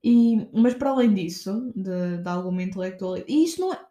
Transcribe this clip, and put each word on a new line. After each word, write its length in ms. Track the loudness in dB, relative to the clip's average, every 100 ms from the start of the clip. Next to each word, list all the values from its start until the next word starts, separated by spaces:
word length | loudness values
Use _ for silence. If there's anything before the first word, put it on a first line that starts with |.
E, 460 | 6 6 6 2 0
mas 220 | 2 2
para 160 | 2 -2
além 240 | 2 4
disso, 580 | 4 0 -6 -6 -6 -6
de, 440 | -8 -6 -4 -4 -4
de 100 | -4
alguma 340 | -4 -4 -4
intelectualidade, 680 | -4 -6 -8 -6 -8 -8 -2
e 120 | 0
isto 160 | 0 0
não 120 | -6
é 80 | -6 -12